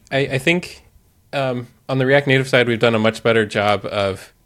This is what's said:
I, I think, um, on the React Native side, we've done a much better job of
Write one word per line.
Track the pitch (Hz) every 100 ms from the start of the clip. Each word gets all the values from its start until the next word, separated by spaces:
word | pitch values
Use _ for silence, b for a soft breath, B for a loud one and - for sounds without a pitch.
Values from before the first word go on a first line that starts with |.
| -
I, | 135
I | 139 139
think, | 170 175 - - _ _ _ _ _
um, | 143 131 123 120 _ -
on | 135
the | 131
React | 143 139
Native | 131 131
side, | 127 120
we've | 113
done | 120
a | 110
much | 110 110
better | 117 113
job | 104 110 104 101 107
of | 104 98 95 - _